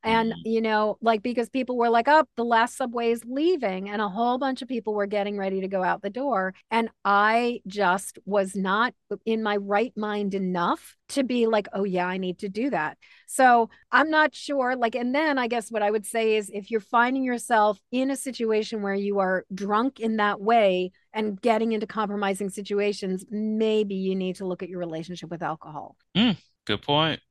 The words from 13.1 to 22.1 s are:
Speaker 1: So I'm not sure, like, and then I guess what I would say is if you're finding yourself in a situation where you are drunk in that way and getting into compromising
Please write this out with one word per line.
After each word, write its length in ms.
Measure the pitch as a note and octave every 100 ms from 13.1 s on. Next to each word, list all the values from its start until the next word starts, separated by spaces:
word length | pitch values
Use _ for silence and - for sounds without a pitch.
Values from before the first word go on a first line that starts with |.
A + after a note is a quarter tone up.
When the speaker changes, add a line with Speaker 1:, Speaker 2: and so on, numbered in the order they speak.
| - -
Speaker 1:
So 420 | - B3+ A#3+ A3+ _ _
I'm 180 | B3+ D4+
not 240 | D#4 D4+
sure, 400 | - - C#4+ B3
like, 220 | B3+ A#3 A#3+
and 180 | B3
then 240 | C4+ D#4 C#4
I 80 | A#3+
guess 240 | A#3+ -
what 120 | A3+
I 80 | G#3
would 120 | A3
say 300 | G3+ A#3 A3
is 160 | G#3+ G3+
if 200 | G3+ F#3+
you're 80 | A3+
finding 420 | G3 A#3+ A#3+ C4+
yourself 560 | C4 A#3+ - A#3 G#3 G3+ _
in 180 | B3 C4
a 60 | C4+
situation 680 | C#4 A#3 A3+ G#3+ G#3+ A3
where 140 | G3+ G3
you 240 | G3+ G3+
are 240 | F#3 F#3 -
drunk 460 | F#3+ G3 G3+ B3+ -
in 160 | A3+ A3
that 240 | G#3 G#3
way 500 | G3 A#3 G3+ F#3 F#3 _ _
and 280 | A3 G#3+ G3
getting 300 | A#3+ A3 A3+
into 160 | A3 G#3+
compromising 640 | G#3+ G#3